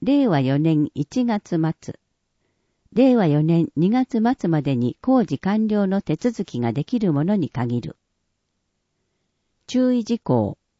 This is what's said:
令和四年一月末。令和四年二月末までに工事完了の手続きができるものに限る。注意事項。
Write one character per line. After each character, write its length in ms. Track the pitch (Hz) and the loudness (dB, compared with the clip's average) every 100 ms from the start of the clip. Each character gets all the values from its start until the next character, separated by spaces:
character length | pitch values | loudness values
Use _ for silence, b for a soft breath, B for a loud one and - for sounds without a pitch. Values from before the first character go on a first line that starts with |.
令 280 | 208 285 254 | 0 2 2
和 100 | 147 | 2
四 180 | 131 143 | 2 2
年 320 | 160 151 151 | 2 2 0
一 320 | - 147 254 240 | -4 -6 -2 -2
月 340 | 208 - 165 | -2 -4 -2
末。 400 | 160 - - - _ _ _ _ _ _ _ _ _ | -2 -4 -12 -18 _ _ _ _ _ _ _ _ _
令 240 | 214 262 240 | 2 4 4
和 100 | 165 | 2
四 180 | 147 156 | 2 2
年 220 | 170 - 143 | 2 0 0
二 140 | 185 | 0
月 320 | 254 254 226 233 262 | 0 -2 0 0 0
末 100 | 175 | -2
ま 120 | 151 | -2
で 160 | 139 127 | 0 -2
に 200 | 123 - | -2 -4
工 240 | - 262 180 | 0 0 0
事 140 | 143 | -4
完 280 | 190 214 214 | -2 -2 0
了 200 | 208 196 | 0 0
の 140 | 196 | -2
手 140 | - 156 | -4 -4
続 300 | 247 226 175 | -4 -4 -8
き 160 | 120 | -4
が 100 | 120 | -4
で 140 | 123 - | -4 -4
き 140 | 247 | -2
る 120 | 196 | 0
も 140 | 143 170 | 0 0
の 100 | 208 | -2
に 140 | 143 | -2
限 320 | 135 120 120 | -4 -4 -4
る。 160 | 151 - _ _ _ _ _ _ _ _ _ _ _ _ _ _ _ _ - | -6 -16 _ _ _ _ _ _ _ _ _ _ _ _ _ _ _ _ -6
注 280 | 247 254 | 0 2
意 120 | 247 220 | 0 -2
事 140 | 233 | -4
項。 380 | - 123 101 - _ | 0 0 0 -6 _